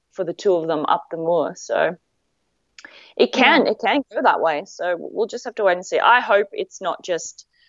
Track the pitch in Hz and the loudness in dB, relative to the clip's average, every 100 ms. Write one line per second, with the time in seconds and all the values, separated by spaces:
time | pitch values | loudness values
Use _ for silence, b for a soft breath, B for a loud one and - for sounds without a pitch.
0 | _ - 170 170 208 175 160 156 - 170 | _ -8 -8 -2 2 2 0 -2 -4 -8
1 | - 165 165 170 139 180 - - 160 180 | -12 -6 -2 -2 -2 -6 -6 -2 -2 -4
2 | _ _ _ _ _ _ _ - B B | _ _ _ _ _ _ _ -20 B B
3 | B - 247 262 254 330 - 214 220 262 | B -2 0 4 4 6 4 0 -2 -2
4 | - 233 220 95 160 147 196 - 175 170 | -4 -2 0 2 0 -2 -6 -8 -6 -6
5 | - - 220 240 247 233 196 180 185 160 | -6 -6 -6 -6 -10 0 2 2 0 0
6 | - 240 233 202 208 - 190 - 180 - | 4 4 4 2 0 -6 -10 -6 -6 -6
7 | - 165 - - - _ | -6 -6 -8 -16 -20 _